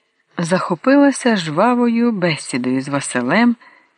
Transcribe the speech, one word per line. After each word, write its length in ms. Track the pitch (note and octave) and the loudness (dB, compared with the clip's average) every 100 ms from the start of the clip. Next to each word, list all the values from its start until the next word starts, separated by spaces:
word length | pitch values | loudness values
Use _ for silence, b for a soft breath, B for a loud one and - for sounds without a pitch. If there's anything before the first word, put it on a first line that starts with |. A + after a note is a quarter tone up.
| _ _ _ - | _ _ _ -8
захопилася 1000 | E3+ F3+ - F3 B3+ C#4 C#4+ B3+ B3+ G#3+ | -2 -2 -2 -2 2 4 4 2 0 0
жвавою 760 | D#3+ D3 A3+ B3 A#3+ A#3 A#3+ | -2 0 2 2 0 2 0
бесідою 680 | G#3+ F3 D3 - C3 B2 C3 | 0 -2 -4 -6 -6 -2 -4
з 80 | C3+ | -2
Василем, 680 | C#3 - B2+ B2 F3+ A#3+ A#3 b b b | -6 -4 -4 0 2 2 0 b b b